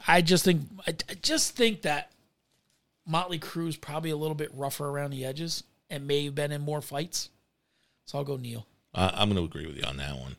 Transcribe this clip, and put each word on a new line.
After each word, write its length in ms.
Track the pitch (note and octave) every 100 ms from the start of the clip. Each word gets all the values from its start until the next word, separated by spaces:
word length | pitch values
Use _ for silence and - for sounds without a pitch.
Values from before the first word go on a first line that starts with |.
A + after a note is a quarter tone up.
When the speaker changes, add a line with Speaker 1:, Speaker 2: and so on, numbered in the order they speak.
| -
Speaker 1:
I 140 | F3
just 220 | E3 F3+ F#3+
think, 160 | E3 - - -
I, 40 | E3 -
I 40 | G3
just 340 | - D#4 - -
think 260 | A3+ G3
that 280 | D#3 D3 - _ _ _ _ _ _ _ _ _ -
Mötley 300 | D#3+ F3+ E3+
Crüe's 380 | - E3 E3 D3+
probably 320 | - D3+ D#3+
a 60 | D3
little 180 | D#3 D3+
bit 160 | D3+
rougher 340 | C3+ C#3 - D3
around 240 | C#3+ C#3+
the 140 | C3+ C3
edges 380 | C#3 E3 - - _ -
and 180 | D3 C#3
may 180 | C#3+ D3
have 100 | C#3
been 160 | D3
in 100 | D3
more 200 | D3 D3+
fights. 480 | - C#3+ E3+ - - _ _ _ _ _ _ _ -
So 120 | C#3
I'll 60 | C#3+
go 100 | C3+
Neil. 280 | A#2+ A#2 - _ _
Speaker 2:
I, 180 | F2 F#2 -
I'm 140 | G#2
gonna 140 | F#2+
agree 220 | D#2+ D2+ D#2
with 100 | C#2+
you 60 |
on 140 | - C2+
that 200 | C#2+ C2+
one. 180 | C2